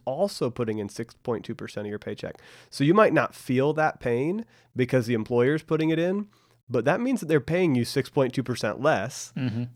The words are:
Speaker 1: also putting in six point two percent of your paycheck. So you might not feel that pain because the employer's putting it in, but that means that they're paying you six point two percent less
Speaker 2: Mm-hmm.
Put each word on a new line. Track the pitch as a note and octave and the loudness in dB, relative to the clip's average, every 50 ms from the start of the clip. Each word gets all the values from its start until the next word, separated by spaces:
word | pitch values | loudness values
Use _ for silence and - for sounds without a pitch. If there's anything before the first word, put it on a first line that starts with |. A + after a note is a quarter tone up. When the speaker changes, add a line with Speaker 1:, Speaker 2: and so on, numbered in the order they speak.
| - | -6
Speaker 1:
also | - C3 D3 G3 G3+ - - D#3 B2 | -6 -2 0 0 -2 -2 -2 -4 -4
putting | A2+ - A#2+ A2 G#2+ A2 | -2 -2 -2 -2 -2 -4
in | G#2 G2+ | -4 -6
six | - - A#2+ - - | -6 -10 -10 -10 -12
point | _ - - A#2 G#2 - | _ -6 -4 -4 -4 -4
two | - A2+ | -8 -10
percent | - G#2 A2+ - - G#2 | -10 -10 -12 -10 -8 -8
of | G#2 | -8
your | G#2 G#2 | -8 -8
paycheck. | - - G#2 - - - - - - - - - - - | -8 -10 -10 -8 -10 -12 -12 -14 -20 -20 -20 -20 -20 -12
So | - - C#3 | -4 0 2
you | D3 F3 | 4 6
might | G#3+ G#3+ F#3+ | 6 6 6
not | C#3+ D3+ B2+ - - | 6 4 2 0 -2
feel | - - - B2+ B2 C3 D3 D#3 | -8 -6 -2 0 2 2 2 2
that | D3+ D#3 D#3 - - | 0 0 -2 -2 -2
pain | - B2+ A#2+ A#2+ C3+ D#3+ F#3 A3 A3+ - _ _ _ _ - | -4 -2 0 0 0 -2 -4 -4 -6 -12 _ _ _ _ -4
because | A#2 B2+ B2+ - C3 A#2 A2 | -2 0 2 2 2 2 2
the | B2 | 0
employer's | A2 A2 - B2 A#2+ A#2+ C3 D3+ D#3 - | -2 -2 0 2 4 4 4 2 0 -2
putting | - D#3+ D3+ D#3+ D#3+ | -2 -2 0 2 2
it | E3 D#3+ | 2 2
in, | E3 F3+ F#3+ G3+ G#3 - _ _ _ _ _ _ _ - | 2 0 0 -2 -4 -8 _ _ _ _ _ _ _ -4
but | A#2+ B2 G#2+ | -2 0 2
that | C3+ E3+ G3 | 2 2 2
means | A#3+ C4 C4+ A3+ | 2 0 -2 -2
that | - | 0
they're | D3+ D#3+ D3+ | 2 2 2
paying | A#2+ - D#3+ F3+ F#3 E3+ C3+ | 2 2 0 2 4 4 4
you | B2 A#2 | 2 2
six | - - C#3 C3 - | 0 0 -2 -2 -2
point | - D3 C3+ B2+ - | 0 0 0 2 0
two | - B2+ | -2 -2
percent | B2+ B2 - - A2 G2+ - | -2 -2 -2 -2 -4 -2 0
less | B2+ D3+ D3+ G#2 F#2+ B2+ - - - - - | 2 2 2 2 0 -4 -8 -10 -12 -10 -8
Speaker 2:
Mm-hmm. | - C3 B2+ G#2+ A#2 B2 A#2+ - | -4 -4 -2 -2 -4 -6 -6 -4